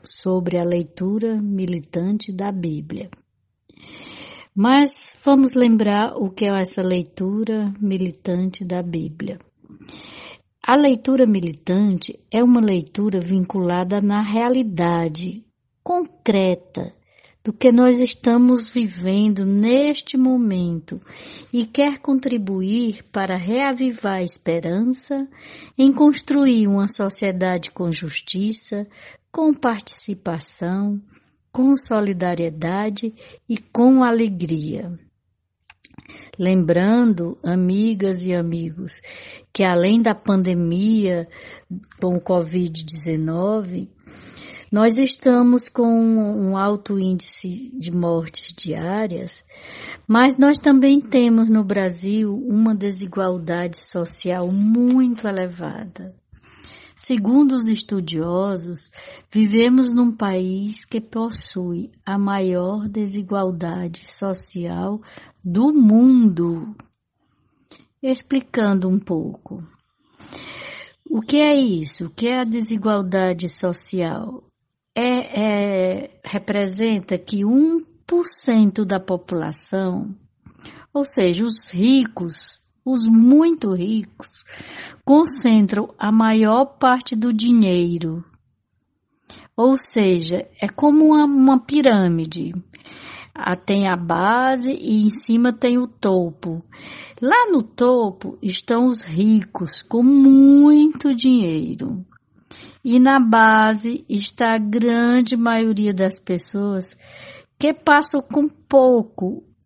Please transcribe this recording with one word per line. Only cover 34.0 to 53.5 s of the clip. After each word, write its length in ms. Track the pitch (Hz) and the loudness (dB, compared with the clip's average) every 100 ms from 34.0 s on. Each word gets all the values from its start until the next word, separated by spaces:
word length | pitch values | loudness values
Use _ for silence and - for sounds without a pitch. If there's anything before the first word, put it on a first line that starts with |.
alegria. 880 | 247 233 226 180 165 160 151 - 175 170 _ _ _ _ _ _ _ _ _ - - - - - | 4 2 0 -4 -6 -6 -6 -10 -10 -14 _ _ _ _ _ _ _ _ _ -20 -20 -20 -18 -6
Lembrando, 1000 | 180 190 165 170 190 240 240 180 170 - | 0 2 2 2 2 2 2 0 -4 -8
amigas 840 | 165 180 180 196 220 208 196 185 185 | -4 -2 0 0 -2 -2 -4 -4 -4
e 80 | |
amigos, 640 | 175 170 165 165 160 180 - - - - - _ | -4 -4 -6 -8 -12 -14 -16 -20 -20 -20 -20 _
que 100 | - | -2
além 380 | 190 175 185 226 | 0 2 2 2
da 120 | 226 | 2
pandemia 1120 | 208 - 196 185 180 170 170 214 220 196 175 170 - - - - 185 - _ | -2 0 0 0 -2 -2 -2 0 0 0 -2 -6 -14 -20 -20 -16 -16 -18 _
com 160 | 185 | -4
o 60 | 180 | -2
covid 640 | - 185 165 180 175 160 | -2 -2 -2 -4 -4 -6
dezenove, 1040 | 160 160 160 156 156 165 190 220 190 180 190 _ _ - - - - - - | -12 -10 -6 -4 -4 -4 -4 -4 -6 -10 -12 _ _ -20 -20 -20 -20 -20 -4
nós 280 | 208 226 226 | 2 2 4
estamos 680 | 269 - 262 247 247 247 - | 0 0 2 4 4 2 0
com 240 | - 233 | -2 0
um 640 | 233 226 220 208 214 190 | 2 2 0 -2 -2 -2
alto 440 | 190 202 208 202 196 | -2 -2 -2 -4 -4
índice 720 | 185 180 - - 185 180 262 | -2 -2 -6 -14 -12 -12 -12
de 160 | 262 165 | -12 -6
mortes 640 | 175 170 165 160 - - | -4 -2 -2 -4 -10 -12
diárias, 880 | - 170 160 165 208 220 175 180 - _ - - - - - - | -12 -10 -8 -6 -4 -6 -8 -12 -16 _ -20 -20 -20 -20 -12 0
mas 300 | 220 262 254 | 4 4 4
nós 220 | 285 294 | 4 4
também 420 | 302 269 269 285 | 4 4 6 4
temos 480 | 254 262 240 226 226 | 2 2 4 4 4
no 160 | 214 | 2
Brasil 720 | 196 202 185 175 190 214 214 202 | 0 -2 -2 -4 -4 -2 -2 -4
uma 380 | 254 208 220 | -2 0 0
desigualdade 1040 | 208 202 190 190 190 185 180 165 | 0 -4 -6 -8 -4 -4 -4 -4